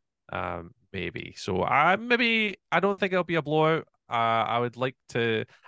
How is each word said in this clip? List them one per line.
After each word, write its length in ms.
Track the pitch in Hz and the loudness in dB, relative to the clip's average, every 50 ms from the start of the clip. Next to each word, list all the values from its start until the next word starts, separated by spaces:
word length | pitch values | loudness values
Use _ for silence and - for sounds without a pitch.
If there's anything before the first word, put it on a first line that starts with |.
| _ _ _ _ _ - | _ _ _ _ _ -10
Um, 420 | 90 92 90 90 87 87 85 85 - _ _ _ | -8 -6 -6 -6 -8 -8 -12 -14 -20 _ _ _
maybe. 400 | - 92 90 85 - - - - - - | -10 -10 -8 -8 -8 -10 -12 -14 -14 -10
So 240 | - - 92 90 | -6 -4 -2 0
I, 340 | 87 - 120 135 151 175 190 | 0 2 2 4 4 4 2
maybe, 640 | 220 226 247 240 233 240 226 226 220 214 208 185 - _ - | 0 0 0 0 2 2 2 0 0 0 -2 -4 -8 _ -2
I 100 | 160 170 | 0 0
don't 200 | 185 202 202 190 | 2 0 0 -2
think 140 | 202 185 185 | -2 -2 0
it'll 100 | 180 175 | -2 -2
be 120 | 170 165 | 0 -2
a 60 | 165 | -2
blowout. 460 | 139 147 156 156 156 156 160 156 - - _ _ _ - | 0 0 2 2 4 2 2 0 -4 -8 _ _ _ -4
Uh, 20 | |
I 460 | 120 117 113 113 113 113 107 - 113 120 | -2 0 2 2 4 4 2 2 2 2
would 180 | 120 123 117 | 0 -2 -2
like 200 | 117 127 135 - _ _ - | -2 -4 -4 -4 _ _ -4
to, 360 | - 127 117 117 113 110 113 - - _ - | -2 0 2 2 2 0 -2 -6 -12 _ -8